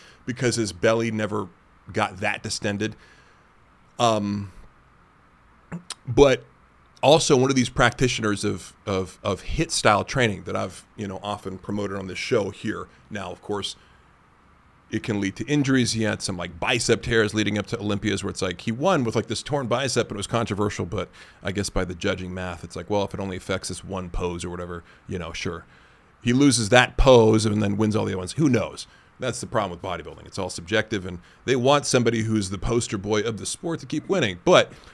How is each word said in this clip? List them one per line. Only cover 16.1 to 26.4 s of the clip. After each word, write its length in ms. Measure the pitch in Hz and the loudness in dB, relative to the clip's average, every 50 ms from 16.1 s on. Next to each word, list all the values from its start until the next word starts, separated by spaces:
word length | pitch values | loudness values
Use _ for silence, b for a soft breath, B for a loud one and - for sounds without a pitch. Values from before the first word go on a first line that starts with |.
| 104 101 | -2 -4
some, 160 | - - 95 | -4 -6 -6
like, 240 | 90 87 87 82 82 | -6 -8 -10 -8 -6
bicep 420 | 98 110 131 123 - - 113 - - | -2 -2 0 0 2 2 2 2 2
tears 300 | 127 120 113 107 104 107 | 0 2 4 2 2 2
leading 240 | 107 104 101 104 | 0 0 0 0
up 100 | 104 95 - | -2 -2 -4
to 120 | 117 101 | -6 -6
Olympias 420 | 104 104 101 98 107 104 101 98 98 | -2 -2 -2 0 0 -2 -2 -2 -4
where 80 | 95 | -6
it's 120 | 92 - 98 | -6 -4 -4
like 180 | 92 90 - | -4 -4 -6
he 100 | - 117 | -6 -6
won 320 | 110 123 151 190 185 151 123 | -4 0 2 2 2 2 0
with, 140 | 113 107 | 0 0
like, 120 | 117 - - | -2 -2 -2
this 140 | 113 - - | -6 -6 -4
torn 240 | - 151 143 131 | -4 -4 -2 0
bicep 420 | 107 120 123 139 127 - 120 110 - | 0 -2 0 0 0 0 0 0 0
and 80 | 113 | -2
it 20 | 101 | -8
was 80 | 95 | -6
controversial, 580 | - - 113 117 - 104 92 104 104 - - 98 | -2 -2 -2 0 -2 -2 0 -2 -2 -2 -4 -6
but 240 | 85 107 95 90 - B B B B B B B | -4 -4 -4 -6 -6 B B B B B B B
I 100 | 92 92 | -6 -4
guess 180 | 101 98 - | -2 -4 -2
by 160 | - 92 92 | -2 -2 -2
the 80 | 87 90 | -2 -4
judging 400 | 82 - 98 95 90 92 90 90 | -4 -2 -2 -2 -2 -4 -8 -6
math, 300 | 92 92 90 87 - - | -6 -6 -8 -8 -10 -12
it's 120 | 85 - | -12 -10
like, 140 | 90 87 - | -12 -6 -2
well, 140 | 104 101 98 | 0 0 0
if 100 | - - | -2 -4
it 40 | 98 | -6
only 200 | 98 95 92 92 | -6 -6 -6 -8
affects 300 | - - 95 95 - - | -4 -4 -4 -4 -4 -6
this 140 | 92 - - | -10 -10 -8
one 280 | 90 95 92 92 87 | -8 -8 -8 -6 -4
pose 340 | - - 92 87 87 87 87 | -4 -2 -2 -2 -4 -4 -8
or 60 | 87 | -8
whatever, 340 | 87 87 87 87 87 85 - b b b b - | -8 -8 -8 -8 -10 -12 -12 b b b b -10
you 100 | 98 87 | -8 -8
know, 140 | 82 80 80 | -8 -8 -8
sure. 320 | - - 95 85 82 - b b b b b b b b b b b - | -6 -6 -6 -6 -6 -12 b b b b b b b b b b b -2
He 120 | 120 123 | 0 2
loses 340 | 131 | 4